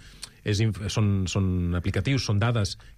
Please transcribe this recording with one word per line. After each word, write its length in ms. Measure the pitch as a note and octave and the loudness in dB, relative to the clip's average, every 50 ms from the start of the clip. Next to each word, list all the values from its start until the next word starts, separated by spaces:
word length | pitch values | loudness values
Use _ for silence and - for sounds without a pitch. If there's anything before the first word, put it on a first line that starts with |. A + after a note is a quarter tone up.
| - - - - - - - - - | -10 -20 -20 -18 -18 -18 -16 -8 -4
és 160 | - G#2 G2 | -2 0 2
inf-, 200 | A2+ A2+ G2 - G#2+ G2 | 2 0 0 -2 -4 -4
són, 380 | - A#2 G#2+ G#2 G2 G2 F#2 F2+ | 0 2 2 2 2 2 0 0
són 460 | - G#2 F#2+ F#2 F2+ F2+ F2 F2 E2+ | 0 0 0 2 2 0 0 0 0
aplicatius, 480 | F2 - F#2+ F#2 - F#2+ - - F#2 - | 0 -2 -2 -2 0 0 0 0 0 0
són 140 | - G#2+ G#2 | 2 2 2
dades 380 | A2+ A#2 A#2+ A#2 G2+ F#2+ - - - - - | 2 2 2 0 0 -2 -4 -8 -14 -20 -18